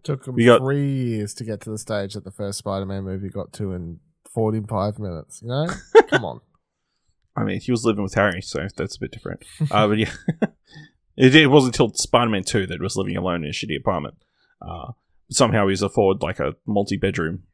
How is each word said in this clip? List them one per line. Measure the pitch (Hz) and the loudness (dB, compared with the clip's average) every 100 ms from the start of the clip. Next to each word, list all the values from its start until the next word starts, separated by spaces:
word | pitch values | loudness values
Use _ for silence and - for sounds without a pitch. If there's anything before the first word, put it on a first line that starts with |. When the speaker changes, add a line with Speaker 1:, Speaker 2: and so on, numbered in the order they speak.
Speaker 1:
Took | - 135 131 | -6 -6 -4
'em | 120 | 4
Speaker 2:
we | 117 | 8
got | 120 | 8
Speaker 1:
three | 131 143 139 | 6 0 0
years | 135 123 110 104 - | -2 -2 -4 -6 -8
to | |
get | 113 101 | -8 -8
to | 110 | -8
the | 107 | -10
stage | - 104 101 | -6 -4 -4
that | 101 | -8
the | 95 | -12
first | - 101 101 | -8 -8 -6
Spider-Man | 101 98 95 98 | -6 -4 -4 -6
movie | 95 95 95 | -6 -6 -8
got | 98 - | -10 -10
to | - 98 | -8 -6
in | 90 85 82 _ _ - | -6 -8 -12 _ _ -8
forty-five | 117 110 110 101 107 104 107 | -2 0 0 -4 -2 -2 -4
minutes, | 101 82 - - | -8 -10 -12 -16
you | 117 | -6
know? | 135 165 - - | -4 -4 -8 4
Speaker 2:
<laughs> | - - | 4 6
Speaker 1:
Come | - 90 | 0 -2
on. | 58 _ _ _ _ _ _ _ _ _ - | -10 _ _ _ _ _ _ _ _ _ -6
Speaker 2:
I | |
mean, | 104 98 | -4 -4
he | - | -2
was | 117 120 | 0 2
living | 104 | 0
with | 95 110 | -2 2
Harry, | 101 87 | 2 0
so | - - 95 - | -8 -8 -8 -8
that's | - - | -8 -6
a | |
bit | - | -10
different. | - 90 90 - - | -10 -12 -12 -14 -4
Speaker 1:
<laughs> | 151 | 0
Speaker 2:
Uh, | 107 107 | 2 4
but | 107 | 2
yeah, | 107 - - | 0 -2 -6
<laughs> | - - _ _ - - _ _ - | -4 -4 _ _ -20 -20 _ _ 4
it, | 131 151 | 6 8
it | 143 | 8
wasn't | 143 131 - | 6 6 2
until | 120 | 0
Spider-Man | - - 120 117 101 | 0 0 2 2 -2
Two | - 107 92 | 0 -2 -2
that | 87 | -4
was | 95 - | -4 -4
living | 98 - | -4 -2
alone | 90 85 | -2 -4
in | 73 | -4
a | |
shitty | - 73 69 | -8 -6 -4
apartment. | - 87 71 _ _ _ _ _ | -2 -4 -6 _ _ _ _ _
Uh, | - 85 65 - _ _ - | -14 -12 -12 -16 _ _ -6
somehow | - 117 110 98 | 2 2 4 2
he's | 95 | 2
afford, | 101 - 98 98 | 0 4 2 2
like, | 76 - | -2 -2
a | 69 - - | -4 -4 -4
multi-bedroom | 104 101 98 98 95 80 92 - | -2 -2 -2 -2 -2 -4 -6 -14